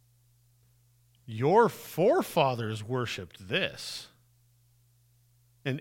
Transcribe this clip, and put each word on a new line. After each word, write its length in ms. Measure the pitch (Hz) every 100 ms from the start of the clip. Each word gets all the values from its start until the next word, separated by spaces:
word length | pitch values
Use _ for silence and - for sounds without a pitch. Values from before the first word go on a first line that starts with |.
| _ _ _ _ _ _ _ _ _ _ _ _ -
your 420 | 110 135 208 214
forefathers 1120 | - - - 202 349 - 170 135 120 110 107
worshiped 640 | 104 127 117 - 87 - 92
this." 600 | 170 170 - - - - _ _ _ _ _ _ _ _ _ _ _ _ _ _ _
And 160 | 139 135